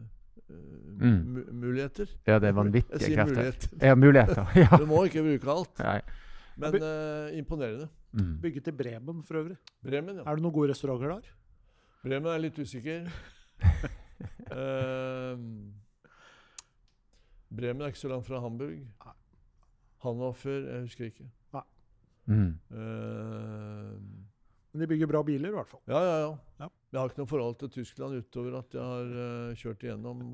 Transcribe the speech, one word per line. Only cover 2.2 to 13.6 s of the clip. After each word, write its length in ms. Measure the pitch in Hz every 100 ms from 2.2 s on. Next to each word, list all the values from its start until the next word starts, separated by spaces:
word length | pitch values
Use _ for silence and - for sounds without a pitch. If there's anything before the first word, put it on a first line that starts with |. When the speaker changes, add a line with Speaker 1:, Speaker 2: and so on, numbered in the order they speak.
| -
Speaker 2:
Ja, 120 | 107
det 60 | 104
er 40 |
Speaker 1:
Jeg 20 |
Speaker 2:
vanvittige 440 | 101 104 117 - -
Speaker 1:
sier 160 | - 151
Speaker 2:
krefter. 180 | 147
Speaker 1:
muligheter. 520 | 127 127 - - - 135
Speaker 2:
Ja, 80 |
muligheter. 520 | 131 139 139 110 101 98
<laughs> 40 | 185
Ja. 200 | 156 160
Speaker 1:
Du 100 | 151
må 180 | 156 190
ikke 160 | 160
bruke 260 | 156 135 123
alt. 280 | 165 180 -
Speaker 2:
Nei. 220 | 113 101 - - - - - -
Speaker 1:
Men, 160 | 151
Speaker 3:
Be- 60 | 180
Speaker 1:
eh, 600 | 156 156 156 151 151 156
imponerende. 500 | 139 160 120 117 156 - -
Speaker 2:
Mm. 260 | 110 90 78
Speaker 3:
Bygget 280 | 170 139 165
i 20 |
Bremen, 500 | 139 123 113 135 170
for 120 | -
øvrig. 220 | 160 160 185 _ -
Speaker 1:
Bremen, 340 | 131 143 175 190
ja. 60 | 147
Speaker 3:
Er 100 | 151
det 60 |
noen 100 | 170
gode 160 | 151 143
restauranter 380 | 135 135 123 139
der? 140 | 196 - - _ - _ _ _ _
Speaker 1:
Bremen 220 | 127 135 160
er 40 | 160
litt 200 | 160 -
usikker. 500 | 131 127 135 165 170 156 - - _
Speaker 3:
<laughs> 400 | -